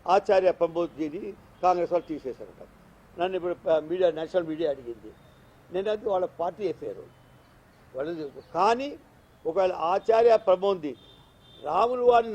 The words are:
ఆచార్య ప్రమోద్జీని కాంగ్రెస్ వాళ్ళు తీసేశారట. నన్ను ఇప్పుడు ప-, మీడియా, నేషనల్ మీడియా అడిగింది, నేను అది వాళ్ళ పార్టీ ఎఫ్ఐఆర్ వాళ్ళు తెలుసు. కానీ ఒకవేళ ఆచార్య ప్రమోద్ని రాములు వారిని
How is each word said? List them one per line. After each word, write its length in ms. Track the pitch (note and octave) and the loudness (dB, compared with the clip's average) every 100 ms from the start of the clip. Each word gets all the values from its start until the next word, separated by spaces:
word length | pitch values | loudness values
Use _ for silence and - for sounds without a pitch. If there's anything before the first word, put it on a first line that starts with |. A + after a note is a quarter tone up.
| - | 0
ఆచార్య 360 | G3 G3+ F#3+ F#3 D#3+ | 2 4 4 4 2
ప్రమోద్జీని 640 | E3+ E3 E3+ C3 D#3 E3 G#3+ - - - | -2 -2 -4 -4 -8 -8 -12 -14 -20 -2
కాంగ్రెస్ 300 | F3+ F3+ E3+ | 0 0 0
వాళ్ళు 140 | E3+ D#3+ | -2 -4
తీసేశారట. 500 | D3+ C3 A2 G2+ - - - - - - - | -8 -10 -12 -16 -20 -20 -20 -20 -20 -20 -6
నన్ను 180 | F3+ F#3 | -4 -4
ఇప్పుడు 160 | F3 E3+ E3 | -6 -6 0
ప-, 160 | D#3+ D#3 | 0 0
మీడియా, 180 | F3+ F3+ D#3 | 0 0 0
నేషనల్ 300 | D#3+ F#3 E3 | -4 -4 -4
మీడియా 180 | D#3 D#3+ | -4 -4
అడిగింది, 360 | C3+ A#2+ A2+ G#2+ - - - - - _ | -4 -8 -14 -16 -20 -20 -20 -20 -20 _
నేను 160 | F3+ G3+ | -6 -4
అది 120 | G#3+ A3 | -4 -2
వాళ్ళ 140 | F#3 F3+ - | -2 -2 -4
పార్టీ 240 | E3+ F3 F#3+ | -6 -4 -6
ఎఫ్ఐఆర్ 300 | - B2+ F#2 - - _ - _ _ _ _ - | -6 -10 -12 -16 -20 _ -20 _ _ _ _ -16
వాళ్ళు 200 | B2+ D3+ E3+ | -10 -8 -8
తెలుసు. 200 | D3 C3+ - D#3+ | -10 -14 -10 0
కానీ 320 | G3+ A#3+ C#4+ - - _ _ _ D#3+ | 2 2 -2 -10 -20 _ _ _ -4
ఒకవేళ 260 | E3 F#3 F3 D#3+ | 0 0 0 0
ఆచార్య 420 | G3 - A3+ A#3 A3 G3 | 0 2 4 6 4 4
ప్రమోద్ని 440 | F#3 G3 F#3+ D3+ B2 - - - _ - - C#3+ | 2 2 -2 -4 -10 -16 -20 -20 _ -20 -14 -4
రాములు 340 | F3 A#3 B3 A#3+ | 0 0 4 6
వారిని 220 | A#3 A3+ | 6 4